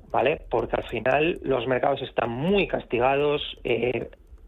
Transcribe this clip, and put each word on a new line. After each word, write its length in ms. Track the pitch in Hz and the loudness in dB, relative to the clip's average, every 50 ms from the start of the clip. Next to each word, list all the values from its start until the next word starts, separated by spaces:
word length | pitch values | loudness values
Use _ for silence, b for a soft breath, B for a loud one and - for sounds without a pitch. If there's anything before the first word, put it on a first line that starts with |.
| - - | -10 -4
¿vale? 320 | - 110 113 139 160 - - - | 0 2 2 2 0 -2 -4 -2
Porque 260 | 123 - 117 - - | -2 0 0 0 -2
al 80 | 113 - | -4 -4
final 540 | - 127 113 110 127 135 147 156 170 - - - | -4 -4 -2 0 2 2 4 2 2 0 -2 -2
los 240 | - 131 120 113 | -2 0 0 0
mercados 340 | 131 127 123 - 139 139 135 | 0 0 2 2 0 0 0
están 300 | 131 - - - 117 120 | -4 -6 -2 -2 -2 -2
muy 360 | 117 127 147 185 202 202 165 | -2 -2 0 2 2 2 2
castigados, 760 | - - - - - 123 113 120 135 139 139 147 147 147 147 - - - - - | 0 -2 -4 -4 -2 0 2 2 4 4 2 2 2 0 0 -2 -6 -10 -8 -4
eh, 460 | - 117 113 117 123 127 117 - - - - - - - - - | -2 -2 0 0 0 -2 -2 -4 -8 -12 -20 -20 -20 -20 -20 -20